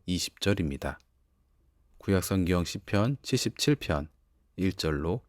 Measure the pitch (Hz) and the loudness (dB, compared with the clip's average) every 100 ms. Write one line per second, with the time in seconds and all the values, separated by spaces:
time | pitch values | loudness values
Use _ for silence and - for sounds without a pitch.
0 | - 90 - - 101 98 80 69 69 - | -2 -2 -4 -2 0 0 -2 -4 -8 -8
1 | _ _ _ _ _ _ _ _ _ - | _ _ _ _ _ _ _ _ _ -8
2 | - 95 - 95 90 90 82 - - 101 | 0 0 2 0 2 2 0 -6 -2 0
3 | 117 139 - 131 113 - - 143 - 76 | 2 -2 -2 -2 -2 0 0 0 0 -2
4 | 78 _ _ _ _ - 95 - 80 73 | -2 _ _ _ _ -2 -2 0 -2 0
5 | 80 110 | -2 -4